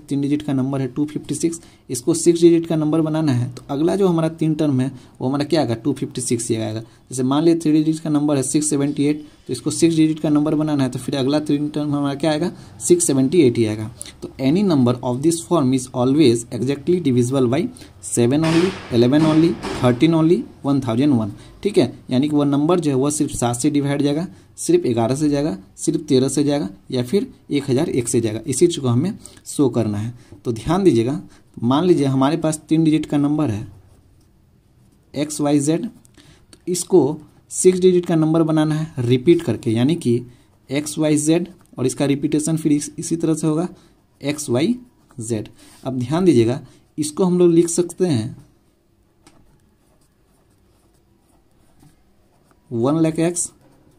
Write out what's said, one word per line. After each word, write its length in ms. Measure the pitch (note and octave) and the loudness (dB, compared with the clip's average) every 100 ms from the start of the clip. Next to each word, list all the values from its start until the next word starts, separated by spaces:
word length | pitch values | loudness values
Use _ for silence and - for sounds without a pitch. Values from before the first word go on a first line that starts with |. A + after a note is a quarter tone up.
| - | -4
तीन 120 | C#3 | -4
डिजिट 200 | C#3 D3 | 0 -2
का 120 | D3 | -2
नंबर 280 | C3+ C3 C#3 | -2 -2 -2
है 60 | C3 | -4
टू 160 | D3 D3 | -4 -4
फिफ्टी 300 | - - D3 | -6 -8 -4
सिक्स, 240 | E3 E3 - - - | -4 -4 -14 -20 -10
इसको 240 | B2+ - | -6 -2
सिक्स 280 | E3 F3 E3+ | -2 -2 4
डिजिट 260 | E3+ E3+ E3 | 4 4 2
का 80 | D#3+ | -2
नंबर 260 | D3+ D#3+ | 0 0
बनाना 300 | D#3 D#3 D#3 | 0 0 0
है, 180 | A#2+ A#2+ | 0 -2
तो 140 | - - | -8 -8
अगला 260 | C#3+ E3+ F#3+ | -2 0 2
जो 120 | F#3+ | 2
हमारा 220 | E3 D#3+ | 2 0
तीन 220 | E3 D#3+ D3+ | -2 -2 0
टर्म 240 | D3+ C3 | 0 0
है 100 | C3 B2+ - - | -2 -6 -16 -8
वो 80 | B2+ | -4
हमारा 180 | C#3+ D3 | -4 -2
क्या 160 | D#3+ | 0
आएगा, 140 | A#2 A2+ | 0 -2
टू 180 | D3 | -2
फिफ्टी 280 | C3 B2 - | -4 -6 -6
सिक्स 280 | B2 A#2+ - | -4 -2 -2
ही 60 | A2+ | -4
आएगा। 240 | A2 A2 | -4 -6
जैसे 420 | A2+ - - C3 | -10 -18 -10 -4
मान 200 | B2+ C#3+ | 0 2
लीजिए 160 | E3 E3 | 4 4
थ्री 100 | D#3 | 2
डिजिट 260 | D#3 D#3 D#3+ | 2 2 -2
का 100 | E3 | -2
नंबर 280 | D3 D3 C#3 | 0 2 0
है 60 | |
सिक्स 260 | C3 D#3 D3+ | 0 0 0
सेवेंटी 360 | C#3+ C#3+ D3 C#3+ | 0 -2 0 0
एट, 200 | D3+ - - - | -2 -8 -16 -10
तो 60 | |
इसको 180 | B2+ - | -6 -6
सिक्स 240 | A#2+ E3 D#3+ | 2 2 4
डिजिट 240 | D#3 D#3 | 2 0
का 100 | D#3+ | 0
नंबर 260 | D3 D3+ D3+ | 0 0 0
बनाना 280 | D#3 D3 | 0 0
है, 60 | C3 | -2
तो 100 | B2+ | -4
फिर 160 | - C#3 | -6 -2
अगला 220 | C3 D3+ | 0 0
तीन 260 | D3+ C#3+ D3 | 0 -2 -2
टर्म 260 | D3+ D3 C#3+ | -4 -4 -2
हमारा 200 | C#3+ C3+ | -2 -2
क्या 160 | D#3+ | -2
आएगा, 200 | D3+ F3 - - - | 0 -2 -6 -16 -4
सिक्स 280 | - F3 - | 2 2 2
सेवेंटी 340 | C3+ C3 F3+ | 2 2 4
एट 160 | C3 A#2+ | 4 4
ही 80 | A2 | 0
आएगा। 260 | G#2+ A2 - - - | -2 -8 -12 -18 -16
तो 80 | - - | -14 -4
any 220 | C3+ F3 G3+ | 0 2 2
number 280 | D3 B2 A#2+ | 4 2 2
of 200 | B2+ B2 | -4 -2
this 200 | D#3 E3+ | 0 0
form 300 | - E3+ B2+ | 0 0 2
is 160 | C3 B2 C3 | 0 -2 -2
always 520 | B2 D3 C#3 A#2 - | 2 4 4 4 -2
exactly 500 | A#2 B2+ C#3 F3 F3+ | -6 -4 -2 0 0
divisible 460 | D3 B2 B2 C3+ B2 | 2 2 2 2 0
by 120 | C#3+ B3 - - - - | 0 -4 -8 -20 -18 -4
seven 400 | - A#2+ D3 D#3+ | 0 2 2 2
only, 260 | E3 F#3 - - | 2 2 -2 -2
eleven 320 | A#2+ B2 D3 D#3 | 2 4 4 4
only, 280 | D#3 E3 A3 - - | 4 4 0 -8 -2
थर्टीन 400 | B2+ B2 D#3+ D#3+ | 0 2 2 4
only, 260 | D#3+ G3+ - - C3+ | 4 2 -2 -8 -2
वन 140 | C#3 | -2
थाउजेंड 320 | A#2 A2+ D3 | 0 0 2
वन। 180 | B2 G#2+ - - - | 2 0 -8 -18 -6
ठीक 140 | G3+ G3+ | -2 2
है, 160 | C3 - - | 0 -2 -4
यानी 180 | B2+ D3 | 0 2
कि 60 | D3 | 2
वह 100 | C#3+ | 2
नंबर 340 | C#3 D3+ F3 | 2 2 2
जो 120 | D3 | 2
है 60 | C3 | 0
वह 120 | C#3+ | 0
सिर्फ 220 | D3 C#3+ | 0 -4
सात 240 | - A#2+ A#2+ | -2 -2 0
से 140 | D3 | 0
डिवाइड 320 | C#3+ C#3 C#3+ | 0 0 0
जाएगा, 240 | C#3+ D3 F#3 - - - | 0 -2 -4 -10 -20 -8
सिर्फ 260 | - E3+ | 0 0
ग्यारह 320 | C3+ A#2 A2+ C3+ | 2 0 0 0
से 140 | D3+ | 0
जाएगा, 280 | C#3+ D3+ F#3+ - - | 0 -2 -6 -14 -8
सिर्फ 240 | - D#3 | -4 -4
तेरह 260 | - C3 C3 | 2 2 2
से 140 | D3+ | 0
जाएगा 260 | C#3+ C#3+ - - - | 0 -2 -4 -10 -6
या 120 | B2+ | -6
फिर 240 | B2 G3+ - - - | -2 -2 -2 -10 -6
एक 180 | D3 C3+ | -4 0
हज़ार 200 | B2+ E3+ | 0 0
एक 180 | C3+ A#2 | -2 0
से 140 | B2 | 0
जाएगा। 180 | A2+ A2 | 0 -4
इसी 260 | - B2+ F3 | -6 2 2
चीज़ 120 | D#3 | 2
को 80 | C3 | 0
हमें 260 | A#2+ F3+ A#3+ - - - | 0 0 -4 -14 -20 -8
शो 200 | - C3+ | 0 0
करना 280 | A#2+ G#2+ G#2 | 0 -2 -4
है। 160 | A2+ - - - B2+ | -8 -12 -20 -12 -8
तो 60 | |
ध्यान 320 | A2+ - F#3 | -6 -2 2
दीजिएगा, 360 | F#3 A#2 A#2 E3 - - _ - | 4 4 2 -4 -10 -20 _ -4
मान 240 | A2+ C#3 F3+ | 0 2 2
लीजिए 200 | D3+ C#3 | 2 2
हमारे 300 | C3 C3+ E3 | 2 0 0
पास 240 | D#3+ D3+ - | -2 -4 -2
तीन 140 | D#3 | 0
डिजिट 220 | D#3+ D#3 D3+ | 2 2 0
का 120 | D3 | -2
नंबर 320 | C#3+ D3+ C#3+ | 0 0 -2
है 180 | G#2 B2 - - _ _ _ _ _ _ _ _ _ _ _ _ | -4 -10 -18 -20 _ _ _ _ _ _ _ _ _ _ _ _
एक्स 260 | C3+ D3+ - | -8 -6 -4
वाई 180 | D3 D3 | 0 0
जेड, 260 | C#3+ E3+ A3+ | 0 -2 -4
तो 720 | - _ - - - _ - - | -12 _ -20 -20 -20 _ -12 -6
इसको 500 | F3+ - F#3 C3+ D#3 - _ - | -6 2 4 4 -2 -12 _ -14
सिक्स 280 | - F#3 F#3 | 0 2 4
डिजिट 260 | F#3 F3 F3 | 4 4 2
का 100 | D#3+ | 0
नंबर 280 | D#3 E3 | 2 2
बनाना 320 | D#3+ D#3 D#3 D#3 | 2 2 0 -2
है 180 | D#3+ - | -4 -4
रिपीट 420 | A#2+ B2 D3 E3+ | 0 2 4 2
करके, 300 | B2+ G#2+ A#2 | 2 -4 -2
यानी 240 | A2 B2+ E3+ | 0 0 0
कि 260 | B2 A#2 - - _ _ - | 0 -2 -4 -20 _ _ -8
एक्स 280 | C#3 - D#3+ | -6 -4 -2
वाई 200 | D3+ D3 | 0 2
जेड 300 | D3 E3 F3+ - _ - | 2 0 -2 -12 _ -6
और 80 | B2+ | -4
इसका 200 | - C#3+ | -2 -2
रिपीटेशन 520 | C#3+ D3 D3+ D#3 D#3+ | 0 -2 -2 -2 -2
फिर 140 | D#3+ | 0
इस, 200 | D3 - - | 0 -2 -10
इसी 160 | E3 E3 | -6 -2
तरह 180 | D#3+ | -2
से 140 | D#3 D#3+ | 0 0
होगा 200 | D#3 F3 - _ _ _ _ | -2 -4 -10 _ _ _ _
एक्स 280 | C#3 D3 - | -8 -6 -2
वाई 260 | A#2+ F3+ B3 - _ _ - | 0 0 -2 -8 _ _ -12
जेड। 300 | A2 A2 G#2+ - - - | -6 -6 -8 -16 -20 -14
अब 160 | C3+ B2+ | -8 -6
ध्यान 260 | A#2+ D#3+ F#3 | -4 -2 0
दीजिएगा, 340 | B2 A2+ C#3 - - _ - | 2 0 -4 -10 -20 _ -10
इसको 280 | D3 - F#3 | -8 -4 -2
हम 140 | F3+ | 2
लोग 120 | F3 | 2
लिख 160 | E3 E3+ | 2 0
सकते 380 | - F3 - F3+ | -2 -4 -4 -2
हैं 280 | B2 A#2 - - _ _ _ _ _ _ _ _ - _ _ _ _ _ _ _ _ _ _ _ _ _ _ _ _ _ _ _ _ _ _ _ _ - _ _ _ _ _ _ _ - | -2 -4 -12 -20 _ _ _ _ _ _ _ _ -20 _ _ _ _ _ _ _ _ _ _ _ _ _ _ _ _ _ _ _ _ _ _ _ _ -20 _ _ _ _ _ _ _ -8
वन 240 | A#2+ C3 D#3+ | -2 0 2
लाख 240 | D#3+ D#3+ | 0 0
एक्स 260 | E3 E3+ - _ _ _ _ | -2 -2 -8 _ _ _ _